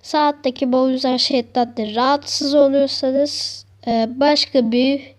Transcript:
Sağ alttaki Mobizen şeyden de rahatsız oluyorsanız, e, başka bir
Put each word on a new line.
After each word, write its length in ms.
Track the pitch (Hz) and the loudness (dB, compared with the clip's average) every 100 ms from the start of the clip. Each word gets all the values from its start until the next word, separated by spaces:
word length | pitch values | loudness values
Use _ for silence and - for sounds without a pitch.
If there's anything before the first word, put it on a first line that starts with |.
Sağ 180 | - 302 | -2 0
alttaki 460 | 294 294 269 254 269 | 0 0 -6 -4 -2
Mobizen 520 | 254 262 254 262 247 | 2 0 0 -2 -2
şeyden 600 | - 262 233 247 240 240 | 0 -2 -2 -2 -4 -4
de 180 | 214 214 | -6 -2
rahatsız 600 | 254 285 285 - 294 294 | 0 0 -2 -6 0 4
oluyorsanız, 1080 | 277 277 277 - 262 269 285 - - - - _ - | 4 4 0 -2 -2 0 -2 -2 -10 -12 -20 _ -4
e, 220 | 226 226 254 | -2 -2 0
başka 560 | 285 294 - 277 233 | 2 2 2 0 2
bir 440 | 240 262 277 - | 2 2 0 -6